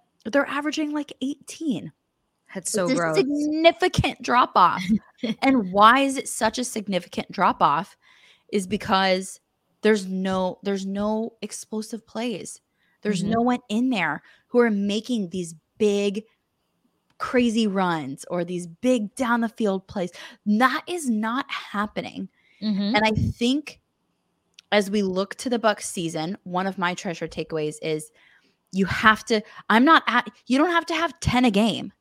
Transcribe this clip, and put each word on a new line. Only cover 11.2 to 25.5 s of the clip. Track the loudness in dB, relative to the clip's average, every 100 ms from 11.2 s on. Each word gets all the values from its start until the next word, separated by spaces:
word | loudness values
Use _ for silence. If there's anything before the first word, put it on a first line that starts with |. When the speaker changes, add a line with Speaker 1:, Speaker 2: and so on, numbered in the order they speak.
| -6 -10
Speaker 1:
explosive | -14 -12 -10 -8 -8 -12 -12
plays. | -8 -6 -8 -10 -16 _ _ _ _
There's | -4 -2
Speaker 2:
Mm-hmm. | 0
Speaker 1:
no | 0
one | 2 0 -2
in | -2 0
there | 0 -2 -4 -8 _ _
who | 2
are | 4
making | 2 0 -2 -2 -4 -4
these | -6 -8 -12 _ 0
big, | 0 2 0 -4 -10 _ _ _ _ _ _ _ _ -10
crazy | -2 2 2 2 0
runs | 0 0 -2 -6 -10 -8
or | -6
these | -4 -6 -10
big | -2 0 2 0 -4
down | -2 0
the | 0
field | 0 0 0 -4
plays. | -6 -6 -8 -20 -6 0
That | 4 4 0 -6
is | -4 -2
not | -2 -2 -4 -6
happening. | -8 -8 -4 -4 -6 -8 -10 -12 _ _ -8
Speaker 2:
Mm-hmm. | -4 -2 0 2
Speaker 1:
And | 2
I |
think | 2 -2 0 0 0 -2 -14 _ _ _ _ _ _ _ _ -2
as | 0 2
we | 0
look | 0 0 -4 -4
to |
the | -4